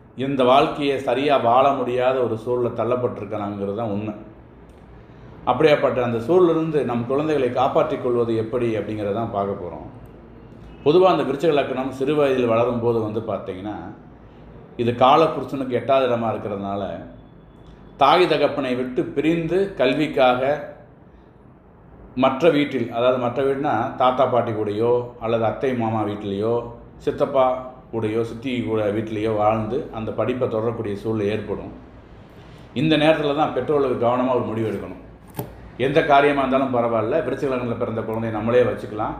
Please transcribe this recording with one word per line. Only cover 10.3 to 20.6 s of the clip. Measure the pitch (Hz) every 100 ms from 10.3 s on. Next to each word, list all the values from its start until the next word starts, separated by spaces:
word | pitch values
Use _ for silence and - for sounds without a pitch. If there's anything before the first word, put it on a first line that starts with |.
| - - - - - 143
பொதுவா | 175
அந்த | 185 160
விருச்சிக | 127 131 170
லக்னம் | 143 123 123 131
சிறு | 123 135 151
வயதில் | 139 127 117
வளரும் | 113 123 117
போது | 120 113
வந்து | 107 113
பார்த்தீங்கன்னா, | 110 98 - 92 101 92 82 - - - - - - - - -
இது | 117
காலபுருஷனுக்கு | 117 127 156 156 147 127 135 127
எட்டாவது | 120 113 135 127 117
இடமா | 113
இருக்கிறதுனால, | 104 101 101 98 101 92 85 82 - - - - - - - - -
தாய் | 139 170 170
தகப்பனை | 147 139 143 131 123
விட்டு | 123 -
பிரிந்து | 147 139 156 170 160 185 196 -
கல்விக்காக | 131 139 147 143 127 127 135 147